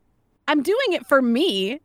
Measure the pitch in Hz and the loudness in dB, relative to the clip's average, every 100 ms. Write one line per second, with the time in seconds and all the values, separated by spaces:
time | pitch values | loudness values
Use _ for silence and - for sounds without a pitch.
0 | _ _ _ _ - 302 262 427 539 339 | _ _ _ _ -2 -2 0 0 0 -4
1 | - 269 247 233 359 196 190 285 | 0 2 2 0 0 -2 -4 -6